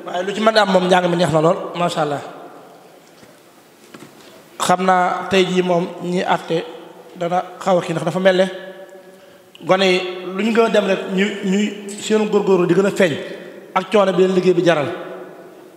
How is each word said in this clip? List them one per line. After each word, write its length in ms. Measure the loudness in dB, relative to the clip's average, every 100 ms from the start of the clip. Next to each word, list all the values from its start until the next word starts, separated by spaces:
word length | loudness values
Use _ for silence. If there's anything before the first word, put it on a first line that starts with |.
Waaye 180 | -8 -6
lu 80 | -4
ci 60 | 0
mën 160 | 2 2
a 40 |
am 80 | 4
moom 140 | 2 4
njàng 200 | 2 2
mi 80 | 0
neex 140 | 2
na 80 | 2
lool, 160 | 2 0 -4 -4
macha 260 | -4 -2
Allah. 180 | -4 -4 -10 -18 -20 -20 -20 -20 -20 -20 -20 -20 -20 -20 -20 _ _ _ -20 -20 -20 -20 -20 -20 -20 -8
Xam 260 | 0 2
naa 420 | 4 2 2 -2 0
tey 140 | 2 2
jii 160 | 0
moom 240 | 2 0 -2 -6
ñi 200 | -4 -4
àtte 420 | 0 -2 -2 -6 -6 -16 -20 -20 -20 -8
dana 260 | -4 -4 -4 -6
xaw 180 | 0 0
a 40 |
kii 100 | 0
ndax 120 | -4
dafa 160 | -4 2
mel 160 | 2 4
ne 100 | 0 -2 -14 -18 -20 -20 -20 -20 -20 -20 -20 -14
gone 180 | 0 2
yi 160 | 4 2 -2 -10 -10 -4
lu 60 |
ñu 100 | 0
gën 100 | 2 4
a 20 |
dem 180 | 2 2
rek 120 | -2 -2
ñu, 120 | -2 -2 -2
ñuy 280 | -2 0 0 -4 -14 -12
seen 280 | -2 0 2
góorgóorlu 380 | 0 2 2 4
di 80 |
gën 120 | 2 2
a 40 |
feeñ 220 | 2 0 0 -8 -14 -16 -18 -6
ak 160 | -6 0
coono 220 | 2 2
bi 100 | 4
leen 120 | 2
liggéey 200 | 4 2
bi 80 | 4
jaral. 240 | 4 2 -2 -6 -12 -14 -16 -18 -20 -20 -20